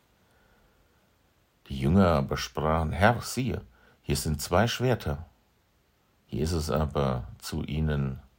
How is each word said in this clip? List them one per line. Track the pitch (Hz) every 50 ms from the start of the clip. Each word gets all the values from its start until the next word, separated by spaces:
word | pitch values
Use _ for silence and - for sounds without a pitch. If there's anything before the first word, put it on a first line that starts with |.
| _ _ _ _ _ _ _ _ _ _ _ _ _ _ _ _ _ _ _ _ _ _ _ _ _ _ _ _ _ _ _ _ _
Die | - 67 65
Jünger | 65 71 87 98 95
aber | 87 80 69 69 - 73
sprachen: | - - - - 71 73 78 80 82 80 78
„Herr, | 78 82 98 113 120 -
siehe, | - - - 123 135 110 - - - - _ _ _ _ _ _
hier | _ - 71
sind | - - 80 76 76
zwei | - - 87 95 117
Schwerter.“ | 123 - - 120 131 117 - - - 73 73 - - - _ _ _ _ _ _ _ _ _ _ _ _ _ _ _ _ _ _
Jesus | _ - 58 78 82 87 80 76 -
aber | 62 76 80 73 - 76 69 65 64 62 60 - -
zu | - - - - 76 -
ihnen | - 71 78 80 78 73 71 69 67 65 65 - _ _